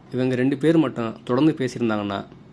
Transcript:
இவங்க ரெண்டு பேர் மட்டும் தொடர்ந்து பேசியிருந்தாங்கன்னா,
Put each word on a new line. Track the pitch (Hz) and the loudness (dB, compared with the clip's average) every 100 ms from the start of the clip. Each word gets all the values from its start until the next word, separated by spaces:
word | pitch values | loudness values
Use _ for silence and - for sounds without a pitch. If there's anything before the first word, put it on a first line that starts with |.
| - | -8
இவங்க | 123 127 127 | -4 -2 0
ரெண்டு | 131 135 | 0 2
பேர் | 151 165 | 2 4
மட்டும் | 135 120 113 110 | 2 -2 -6 -6
தொடர்ந்து | - 127 156 143 | -2 2 2 2
பேசியிருந்தாங்கன்னா, | 127 123 117 107 101 101 - - - | -4 -2 -2 0 -2 -4 -8 -16 -20